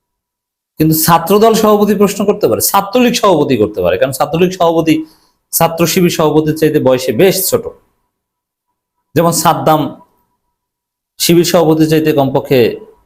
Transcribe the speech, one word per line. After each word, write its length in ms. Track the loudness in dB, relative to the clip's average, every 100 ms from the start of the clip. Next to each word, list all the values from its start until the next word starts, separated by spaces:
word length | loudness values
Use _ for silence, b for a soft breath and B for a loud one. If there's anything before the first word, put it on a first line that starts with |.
| _ _ _ _ _ _ _ -2
কিন্তু 220 | 0 0
ছাত্রদল 540 | 0 0 2 2 2
সভাপতি 420 | 2 2 2 2 0
প্রশ্ন 300 | 0 -2 -4
করতে 220 | -2 -2
পারে, 140 | -2
ছাত্রলীগ 520 | -2 -2 0 0 0
সভাপতি 440 | 2 0 2 0 0
করতে 240 | -2 -2
পারে, 160 | 0 0
কারণ 140 | 0
ছাত্রলীগ 400 | -2 -2 0 -2
সভাপতি 540 | 0 0 0 0 -2 B B B B _
ছাত্র 360 | -4 -2 -2 -2
শিবির 220 | 0 0
সভাপতির 480 | 0 0 0 0 0
চাইতে 220 | 0 0
বয়সে 320 | 0 0 -2
বেশ 380 | 0 0 0 -2
ছোট। 180 | -4 -4 -16 _ _ _ _ _ _ _ _ _ _ _ _ _ -2
যেমন 160 | -2
সাদ্দাম 680 | 0 0 0 0 0 -2 -10 _ _ _ _ _ _ _ _ _ _ _ -6
শিবির 260 | 0 2
সভাপতির 460 | 2 2 2 2 2
চাইতে 240 | 0 0
কমপক্ষে 680 | 0 0 -2 0 0 0 -2 -14 _